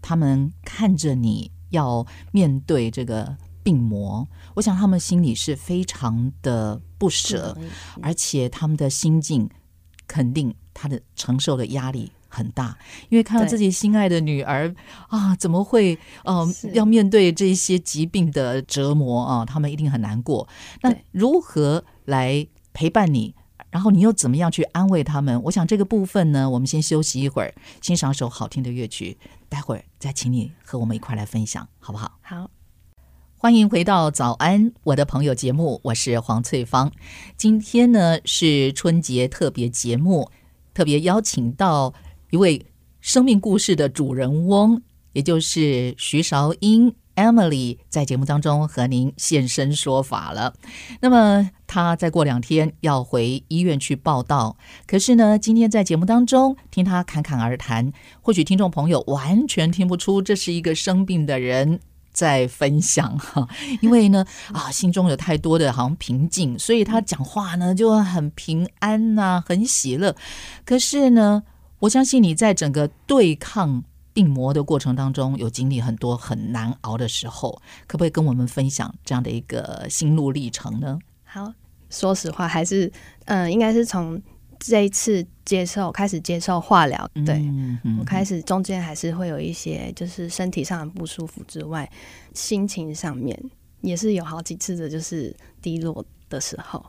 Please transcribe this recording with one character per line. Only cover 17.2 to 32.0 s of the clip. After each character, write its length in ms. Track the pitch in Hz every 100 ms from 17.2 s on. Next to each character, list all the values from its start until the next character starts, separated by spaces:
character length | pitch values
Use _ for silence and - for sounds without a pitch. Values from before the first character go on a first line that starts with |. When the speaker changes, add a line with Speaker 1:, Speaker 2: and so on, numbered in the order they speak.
| 185
Speaker 1:
这 220 | 160 190
些 240 | 185 - 180
疾 280 | - 147 165
病 260 | 196 170
的 300 | 147 127 131
折 320 | 135 - 139
磨 300 | 151 135 120
啊， 220 | - 123 113
他 140 | 143
们 120 | 147
一 40 | 147
定 140 | 151
很 100 | 135
难 220 | 104 107
过。 260 | 120 127 - - - -
那 100 | 254
Speaker 2:
对。 120 | 233 -
Speaker 1:
如 300 | 185 233 339
何 420 | - - 147 160 - _ -
来 420 | 135 127 139 147 _ _
陪 180 | - 160
伴 220 | 220 185
你？ 220 | 135 110 - _ _ -
然 100 | -
后 100 | 208
你 80 | 175
又 120 | 214
怎 180 | 226 131
么 80 | 135
样 140 | 170
去 120 | -
安 240 | 151 165 190
慰 140 | 185
他 180 | 143 147
们？ 200 | 143 120
我 80 | 131
想 140 | 180 165
这 100 | 208
个 80 | 196
部 180 | 220 190
分 260 | 202 165
呢， 180 | 143 135
我 80 | 127
们 100 | 135
先 140 | 156
休 220 | 151 156
息 180 | 156 127
一 80 | 135
会 140 | 135
儿， 100 | 98 - - -
欣 140 | - 175
赏 140 | 135
首 140 | 139 120
好 200 | - 104
听 160 | -
的 80 | 123
乐 160 | 123 110
曲， 300 | - 92 - - - _
待 140 | 143
会 140 | - 113
儿 80 | - _
再 120 | 139
请 200 | 139 123
你 200 | 123 113 -
和 160 | - 127
我 60 | 117
们 100 | 110
一 40 |
块 160 | - 110
来 80 |
分 220 | 104 113 107
享， 220 | - - _
好 140 | -
不 60 |
好？ 200 | 107